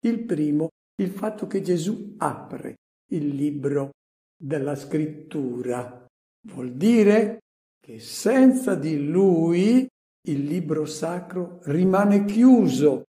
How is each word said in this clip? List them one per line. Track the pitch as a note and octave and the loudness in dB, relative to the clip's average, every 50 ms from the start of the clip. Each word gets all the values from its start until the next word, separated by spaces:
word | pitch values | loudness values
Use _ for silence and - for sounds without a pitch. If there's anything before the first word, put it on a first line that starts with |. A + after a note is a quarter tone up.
Il | - A3+ A#3 A3 - | 0 -2 -2 -2 -4
primo, | - F#3 D3+ D3+ D3 D3 D3+ D#3 E3 _ _ _ _ _ - | -6 -4 -2 -2 0 0 -2 -2 -4 _ _ _ _ _ -4
il | G3 F3+ | -4 -4
fatto | F#3+ - - G#3+ G#3+ - - | -4 -6 -8 -8 -6 -8 -10
che | - - G3 | -6 -6 -6
Gesù | D3+ E3 F3+ E3+ D#3 F#3+ A3+ - - - - - | -2 0 -2 -2 0 -4 -6 -6 -8 -16 -10 -6
apre | - D3 A#2+ - - - - - - B2+ - _ _ _ _ _ _ _ | -4 -4 -4 -6 -12 -14 -14 -12 -12 -14 -14 _ _ _ _ _ _ _
il | - E3+ D3 D3 | -6 -4 -4 -4
libro | C#3+ C3+ C#3+ D3 D3 D3 C3+ C#3+ C#3+ C#3+ C#3 C#3 - _ _ _ _ _ _ _ _ _ | -4 -4 -4 -4 -4 -4 -4 -2 -2 -2 -4 -6 -10 _ _ _ _ _ _ _ _ _
della | D#3+ C3+ D#3 D3 C3+ C#3+ C#3+ | -8 -6 -4 -4 -4 -4 -6
scrittura, | C#3 - - - D3+ D#3 D#3 - - - - - D3+ C3+ B2 A#2+ A#2+ B2 B2 A#2+ B2 B2 - - - - _ _ _ _ _ _ _ _ G#2+ | -6 -8 -4 -4 -4 -4 -4 -6 -14 -18 -12 -8 -6 -6 -6 -6 -6 -6 -6 -6 -6 -8 -10 -16 -20 -20 _ _ _ _ _ _ _ _ -18
vuol | - C3 B2+ B2+ | -14 -12 -10 -10
dire | B2 C3+ E3+ A3 A#3+ A3+ G#3 G3+ G#3 A3 G#3+ G#3 - - _ _ _ _ _ _ _ _ | -6 0 2 4 4 6 6 6 6 4 2 0 -4 -10 _ _ _ _ _ _ _ _
che | _ - A2+ A2 | _ -20 -20 -20
senza | - - - - - G#3 B3 C4 C4 C4 B3+ B3+ - G#3 F#3+ | -18 -16 -14 -4 -2 0 4 6 6 6 6 4 0 -2 -4
di | D#3 C#3 D#3+ D#3+ C#3+ C#3+ | -2 -2 -4 -4 -4 -4
lui | D3 D#3+ F3+ G3 F#3+ F3+ E3 E3 E3+ E3+ F3 F#3+ G#3+ A#3+ B3+ C4 - _ _ _ _ _ _ _ - | 0 2 4 4 4 4 4 2 2 2 2 2 4 4 2 0 0 _ _ _ _ _ _ _ -6
il | D3 C#3 C#3 | -4 -4 -4
libro | D3 D#3+ F#3 E3 D3 D#3 D3+ D3+ | -4 -4 -6 -4 -4 -4 -4 -4
sacro | D3 - - D#3 E3 F3 F3+ F3+ - F3+ F#3 F3+ F3 - - - | -6 -8 -8 -8 -6 -6 -8 -10 -10 -8 -8 -8 -8 -12 -16 -8
rimane | C#3 C#3+ E3+ F#3 F#3+ F#3 G3 G#3 G3+ G3+ G3+ G3+ | -4 0 2 2 4 4 4 4 4 4 4 2
chiuso | G3+ G#3 A3 B3 C4 B3+ A#3 G3 D#3 B2+ B2+ C#3+ D3+ C3 - - _ _ | 0 2 6 8 8 8 8 6 2 2 4 2 2 2 2 -6 _ _